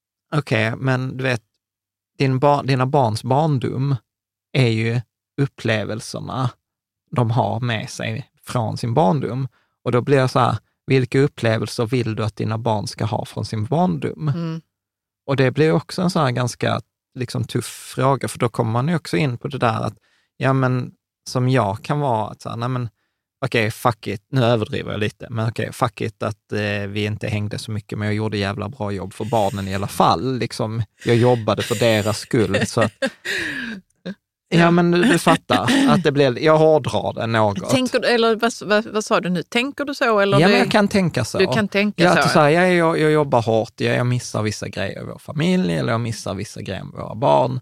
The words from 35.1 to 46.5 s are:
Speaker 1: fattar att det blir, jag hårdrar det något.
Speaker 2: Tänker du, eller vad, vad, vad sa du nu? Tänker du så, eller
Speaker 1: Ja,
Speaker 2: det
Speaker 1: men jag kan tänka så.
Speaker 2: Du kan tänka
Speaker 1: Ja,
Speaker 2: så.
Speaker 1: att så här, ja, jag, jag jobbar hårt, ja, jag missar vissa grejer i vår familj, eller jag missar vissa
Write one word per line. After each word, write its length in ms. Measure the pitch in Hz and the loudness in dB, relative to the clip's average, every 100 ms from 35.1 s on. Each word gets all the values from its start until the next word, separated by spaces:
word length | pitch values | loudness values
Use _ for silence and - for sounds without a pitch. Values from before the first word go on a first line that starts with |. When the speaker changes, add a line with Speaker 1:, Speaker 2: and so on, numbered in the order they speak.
| 165 | 4
Speaker 1:
fattar 500 | - 160 - 104 - 277 269 | 4 2 2 0 2 4 4
att 140 | 220 | 4
det 80 | 156 | 4
blir, 280 | 139 139 117 | 4 2 4
jag 180 | 147 156 | 4 6
hårdrar 560 | 156 156 123 107 95 | 6 4 2 -2 -2
det 140 | 117 113 | -4 0
något. 420 | 113 107 95 - | 2 2 0 0
Speaker 2:
Tänker 300 | 262 254 247 | 0 2 0
du, 80 | 190 | 2
eller 280 | 233 226 220 | 2 2 2
vad, 180 | 233 - - | 0 -2 0
vad, 200 | 208 220 | 0 0
vad 200 | 202 208 | -6 0
sa 140 | 202 | 0
du 80 | 175 | 0
nu? 140 | 180 | -2
Tänker 420 | - 240 269 - 285 | -2 -2 -2 -4 -6
du 100 | 277 | -2
så, 240 | 247 214 | 2 2
eller 200 | 196 196 | 4 6
Speaker 1:
Ja, 80 | 175 | 6
Speaker 2:
det 40 | |
Speaker 1:
men 80 | 247 | 4
jag 120 | 240 | 4
kan 160 | 214 202 | 2 4
tänka 380 | 208 175 - 113 | 2 0 0 -2
så. 120 | 98 | 0
Speaker 2:
Du 100 | 185 | 0
kan 200 | 127 202 | 2 0
tänka 360 | 196 208 - | 0 -2 2
Speaker 1:
Ja, 100 | 175 | 4
Speaker 2:
så. 60 | 165 | 4
Speaker 1:
att 120 | 135 | 4
så 80 | - | 6
här, 100 | 147 | 6
ja, 180 | 165 185 | 6 4
jag, 320 | 175 165 156 | 4 2 2
jag 120 | 156 | 2
jobbar 300 | 151 143 127 | 2 4 2
hårt, 320 | 113 110 104 - | 2 0 0 -2
ja, 100 | 117 | 0
jag 160 | 123 123 | 0 0
missar 360 | 123 - 113 | -2 -2 -4
vissa 240 | 107 - - | -4 -4 -8
grejer 320 | - 98 - | -6 -6 -6
i 40 | - | -12
vår 140 | - | -12
familj, 540 | - - 170 185 180 | -10 -2 2 2 2
eller 180 | 160 127 | 0 0
jag 100 | 117 | 0
missar 320 | 117 110 101 | -2 -4 -6
vissa 280 | 98 98 | -6 -8